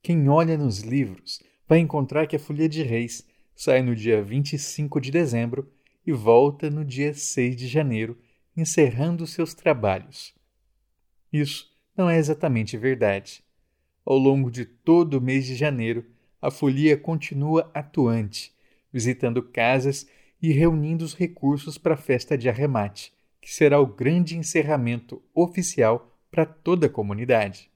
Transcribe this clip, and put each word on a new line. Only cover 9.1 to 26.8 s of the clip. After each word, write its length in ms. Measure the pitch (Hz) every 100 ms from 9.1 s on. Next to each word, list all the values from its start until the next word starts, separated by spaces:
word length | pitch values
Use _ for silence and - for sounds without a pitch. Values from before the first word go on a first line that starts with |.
| 170 165
seus 280 | - 160
trabalhos. 800 | - 170 123 107 92 - - - _ _ _ _ _ _ _ _ _ _
Isso 420 | 151 143 - - _ _ -
não 120 | 180
é 80 | 165
exatamente 600 | 147 151 160 117 110 113
verdade. 640 | 127 127 107 98 - - _ _ _ _ _ _ -
Ao 120 | 135
longo 340 | 135 139 127
de 140 | 120 120
todo 500 | _ - 170 165 139
o 60 |
mês 240 | 123 135 127
de 100 | 127
janeiro, 500 | 151 131 113 117 117 _ _ _
a 100 | 135
folia 440 | 139 143 135 151 147
continua 760 | 165 160 - 139 147 160 165
atuante, 800 | - 143 - 120 113 104 - - _ _ _ _
visitando 480 | 127 117 127 120 117
casas 680 | 120 - 117 131 135 139 - _ _ _
e 100 | 160
reunindo 520 | 139 165 160 151 165
os 100 | 160
recursos 640 | - 175 175 139 147 - -
para 180 | 170 151
a 20 |
festa 400 | - 123 - 143
de 100 | 123
arremate, 680 | 117 147 120 101 - - _ _ _
que 100 | -
será 280 | - 147 143
o 80 | 135
grande 500 | - 131 175 165 165
encerramento 880 | 156 160 147 147 120 120 - - _
oficial 840 | - 175 175 175 - 110 120 - _ _
para 160 | - 160
toda 420 | - - 180